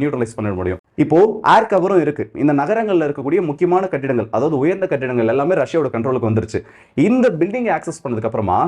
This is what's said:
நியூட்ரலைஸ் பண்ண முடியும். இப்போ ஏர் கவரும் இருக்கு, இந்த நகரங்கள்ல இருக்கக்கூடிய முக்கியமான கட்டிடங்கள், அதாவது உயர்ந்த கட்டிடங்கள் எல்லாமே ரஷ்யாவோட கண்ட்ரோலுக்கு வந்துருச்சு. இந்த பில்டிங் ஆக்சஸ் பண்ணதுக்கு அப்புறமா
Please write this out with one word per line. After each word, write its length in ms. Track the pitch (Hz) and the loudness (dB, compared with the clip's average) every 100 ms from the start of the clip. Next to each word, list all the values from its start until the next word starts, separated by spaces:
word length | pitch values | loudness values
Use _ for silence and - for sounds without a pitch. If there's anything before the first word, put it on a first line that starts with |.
நியூட்ரலைஸ் 340 | 143 135 113 113 | -2 -2 -4 -4
பண்ண 140 | 107 92 | -4 -4
முடியும். 200 | 92 92 _ - | -4 -6 _ -2
இப்போ 160 | 147 156 220 - - | 2 4 4 2 2
ஏர் 160 | 185 220 | 4 4
கவரும் 280 | 196 180 190 151 | 2 2 2 0
இருக்கு, 180 | 147 - - | -2 -6 -2
இந்த 120 | 143 143 | 0 2
நகரங்கள்ல 460 | 147 220 214 180 147 | 0 -2 0 0 0
இருக்கக்கூடிய 320 | 143 131 180 170 | -2 -2 0 -2
முக்கியமான 380 | 147 180 180 190 | -2 0 2 0
கட்டிடங்கள், 360 | 151 135 123 104 110 | -2 -2 -2 -2 0
அதாவது 220 | 147 147 | 0 0
உயர்ந்த 240 | 147 190 185 | 0 0 -2
கட்டிடங்கள் 380 | 143 127 123 113 127 | -4 -2 0 0 2
எல்லாமே 240 | 143 180 | 0 0
ரஷ்யாவோட 300 | 127 165 135 | 0 0 -2
கண்ட்ரோலுக்கு 360 | 117 120 127 110 | -2 -2 -2 0
வந்துருச்சு. 300 | 107 - 101 - - _ - 180 | 0 -2 -6 -8 -16 _ 0 2
இந்த 220 | 254 226 160 | 4 2 2
பில்டிங் 280 | 170 240 226 160 | -2 -2 -2 -2
ஆக்சஸ் 260 | 165 - | -4 -10
பண்ணதுக்கு 260 | 135 113 110 | -6 -4 -4
அப்புறமா 280 | 113 101 95 | -2 0 0